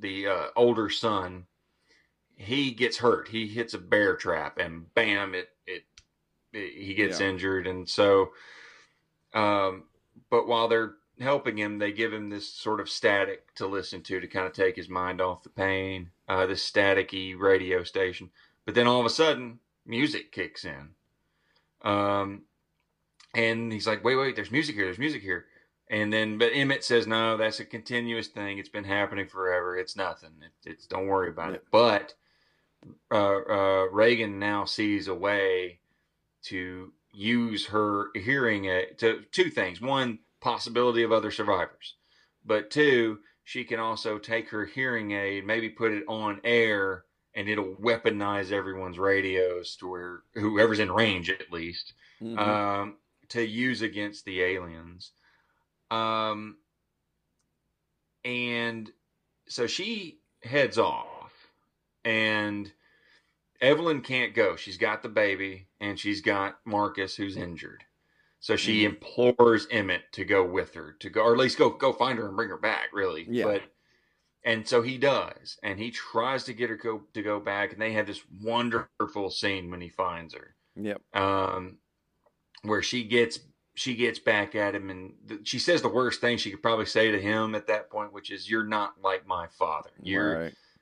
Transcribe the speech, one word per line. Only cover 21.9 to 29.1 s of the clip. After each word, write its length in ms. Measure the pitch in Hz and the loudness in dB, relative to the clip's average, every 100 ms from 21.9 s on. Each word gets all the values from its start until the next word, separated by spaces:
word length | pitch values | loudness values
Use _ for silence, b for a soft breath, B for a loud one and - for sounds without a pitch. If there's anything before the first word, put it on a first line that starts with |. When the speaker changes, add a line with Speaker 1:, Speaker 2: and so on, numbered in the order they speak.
| 101 101 101 98 101 - _ _ _ _ _ _ _ - | 2 2 0 0 -6 -16 _ _ _ _ _ _ _ -6
Speaker 1:
and 380 | - 113 113 117 | 0 2 2 -2
he's 140 | 110 110 | -4 -2
like, 160 | 107 | 0
"Wait, 120 | 120 131 | 2 2
wait, 200 | 135 107 | 2 -2
there's 140 | 98 | -2
music 240 | 127 156 | -2 -2
here, 100 | 101 95 | -2 -2
there's 120 | 87 | -2
music 240 | 147 139 | -4 -4
here." 240 | 95 90 - b b b - | -4 -6 -6 b b b -4
And 200 | 107 104 | -2 2
then, 260 | 110 107 107 | 2 0 2
but 140 | 117 | 2
Emmett 280 | 135 139 135 | 2 0 0
says, 220 | - 120 110 | 2 2 4
"No, 300 | 113 113 110 | 2 2 2
that's 240 | 110 107 | 0 -2
a 40 | 113 | -10
continuous 640 | 117 113 120 117 113 113 | -12 -6 -4 -2 -4 -6
thing. 300 | - 101 98 | -8 -8 -8
It's 120 | 95 | -8
been 140 | 104 | -8
happening 440 | 98 101 101 | -2 0 0